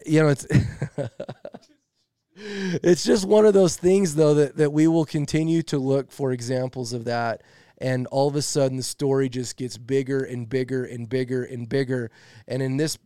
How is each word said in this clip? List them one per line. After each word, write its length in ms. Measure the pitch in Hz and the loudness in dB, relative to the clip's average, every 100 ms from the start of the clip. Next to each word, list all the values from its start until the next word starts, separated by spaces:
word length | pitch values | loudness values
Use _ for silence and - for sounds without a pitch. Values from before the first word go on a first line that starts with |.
| - | 0
you 140 | 156 | 2
know, 60 | 156 | 4
it's, 180 | 139 - | 2 2
<laughs> 1900 | - - - 151 - 131 - - - - - _ 294 _ _ _ _ _ - | 2 2 -2 -8 -6 -10 -10 -14 -14 -18 -18 _ _ _ _ _ _ _ -18
it's 680 | 208 202 190 170 175 180 | -12 -6 -4 0 2 2
just 200 | 214 233 | 2 0
one 220 | 190 214 214 | 4 6 6
of 80 | |
those 220 | 196 180 - | 6 4 2
things, 380 | 180 190 185 | 2 4 2
though, 200 | 147 151 | 4 4
that, 220 | 147 143 - | 4 2 2
that 140 | 147 | 0
we 140 | 147 160 | 4 4
will 180 | 165 | 4
continue 580 | 151 160 143 156 160 165 | 0 -2 -2 0 2 0
to 140 | 160 147 | 0 -2
look 320 | 131 139 131 | 0 0 -2
for 220 | - 135 | -4 -4
examples 600 | 127 120 127 127 127 117 | -4 -4 -4 -4 -6 -8
of 120 | 120 117 | -6 -4
that. 360 | 120 117 110 _ _ _ - | -2 -2 -4 _ _ _ -8
And 280 | 131 127 127 | -2 -2 -2
all 200 | 139 143 | 0 2
of 80 | 143 | 0
a 60 | |
sudden, 340 | 131 151 135 131 | -2 0 0 0
the 60 | |
story 460 | 120 - 143 135 135 | -6 -2 0 2 0
just 280 | 123 120 - | -4 -8 -8
gets 200 | 127 110 | -10 -10
bigger 440 | 120 135 131 135 | -2 -2 0 -2
and 240 | 131 123 117 | -4 -8 -4
bigger 360 | 131 123 131 | -4 -2 -4
and 240 | 127 120 117 | -4 -8 -4
bigger 360 | 131 127 127 | -4 -2 -4
and 240 | 120 123 117 | -4 -8 -4
bigger. 420 | 139 127 127 117 - - - - | -2 -2 -2 -6 -12 -20 -20 -8
And 160 | 123 | -4
in 140 | 135 135 | -2 -2
this 200 | 156 - | -2 -4